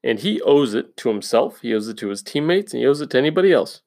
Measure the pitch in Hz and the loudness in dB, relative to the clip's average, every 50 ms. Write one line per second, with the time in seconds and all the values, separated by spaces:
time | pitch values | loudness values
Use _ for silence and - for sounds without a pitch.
0 | - 127 113 104 139 196 214 - - - 143 147 143 117 104 120 143 - _ - | 0 -2 -2 -2 -2 -2 -2 0 2 4 4 4 4 2 -2 -4 -6 -6 _ -6
1 | - 123 107 101 - - - - - - - - - 120 113 107 107 113 110 - | -4 -4 -4 -4 -4 0 0 2 2 0 -6 -10 -6 -2 -2 -2 -2 -4 -10 -10
2 | 113 101 101 101 - - - 147 147 160 175 196 202 - - 123 120 131 143 147 | -8 -8 -8 -8 -12 -6 -4 -2 0 2 0 0 0 -4 -6 0 2 2 2 2
3 | 147 143 - 170 143 151 156 185 185 196 175 120 87 - - - _ | -2 -2 0 2 2 2 2 2 4 4 4 4 2 -2 -8 -20 _